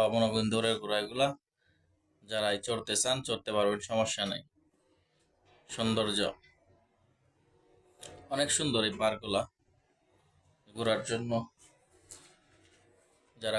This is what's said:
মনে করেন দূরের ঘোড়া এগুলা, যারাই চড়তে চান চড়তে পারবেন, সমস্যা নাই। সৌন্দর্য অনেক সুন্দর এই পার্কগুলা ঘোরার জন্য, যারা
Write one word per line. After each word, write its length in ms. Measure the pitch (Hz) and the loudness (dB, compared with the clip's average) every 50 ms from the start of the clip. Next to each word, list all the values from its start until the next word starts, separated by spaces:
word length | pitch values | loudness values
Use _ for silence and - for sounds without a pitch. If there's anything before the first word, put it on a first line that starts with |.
| 110 107 113 | 4 6 4
মনে 140 | 117 113 113 | 4 2 2
করেন 160 | 110 110 110 110 | 2 2 0 2
দূরের 260 | 110 110 110 113 110 107 | 2 2 2 2 0 0
ঘোড়া 180 | 104 101 104 104 | -2 -2 -2 -2
এগুলা, 280 | 104 104 117 127 139 139 143 - _ _ _ _ _ _ _ _ _ _ _ _ _ _ _ _ - | -2 -2 0 2 2 2 0 -4 _ _ _ _ _ _ _ _ _ _ _ _ _ _ _ _ -12
যারাই 320 | 101 110 107 107 104 101 98 - | -6 -4 0 2 2 0 0 0
চড়তে 280 | 120 117 113 110 - 107 | -2 -4 -2 -2 -2 -2
চান 200 | - - 123 131 135 131 | 0 0 0 0 -2 -2
চড়তে 240 | - 113 107 - - 107 | -4 -4 -4 -4 -2 0
পারবেন, 280 | 104 104 101 104 104 - - | 2 2 2 2 0 -4 -2
সমস্যা 340 | 113 113 110 110 - 110 101 | 0 0 0 0 0 -4 -2
নাই। 160 | 98 95 - - _ _ _ _ _ _ _ _ _ _ _ _ _ _ _ _ _ _ _ _ _ - _ _ - | -4 -4 -6 -10 _ _ _ _ _ _ _ _ _ _ _ _ _ _ _ _ _ _ _ _ _ -20 _ _ -14
সৌন্দর্য 500 | - 117 113 113 110 113 107 104 101 104 95 - - - _ - _ _ _ _ _ _ _ _ _ _ _ _ _ _ _ _ _ _ _ _ _ _ _ _ _ _ _ _ _ _ - - - - - - 135 | -6 -2 0 0 2 0 0 0 0 0 0 -2 -2 -6 _ -20 _ _ _ _ _ _ _ _ _ _ _ _ _ _ _ _ _ _ _ _ _ _ _ _ _ _ _ _ _ _ -20 -18 -18 -18 -10 -6 0
অনেক 140 | 135 147 143 - - | 0 0 2 2 0
সুন্দর 240 | 156 143 117 113 107 | 2 2 2 2 2
এই 100 | 107 98 104 | 0 0 2
পার্কগুলা 440 | 110 110 107 107 110 104 98 104 120 - _ _ _ _ _ _ _ _ _ _ _ _ _ _ _ _ _ _ _ _ _ _ _ 107 104 | 0 0 0 0 -4 -2 0 0 0 -2 _ _ _ _ _ _ _ _ _ _ _ _ _ _ _ _ _ _ _ _ _ _ _ -16 -6
ঘোরার 280 | 110 120 113 110 101 - - | -2 0 2 2 0 0 -4
জন্য, 220 | 117 117 120 117 117 113 113 - _ _ - - _ _ _ _ _ - _ - - - - - - _ _ _ _ _ _ _ _ _ _ _ _ _ _ _ _ _ _ _ _ 117 | -4 -4 -2 -2 -2 -2 -4 -6 _ _ -20 -20 _ _ _ _ _ -20 _ -20 -20 -20 -20 -20 -20 _ _ _ _ _ _ _ _ _ _ _ _ _ _ _ _ _ _ _ _ -8
যারা 200 | 113 107 104 | -6 -2 -2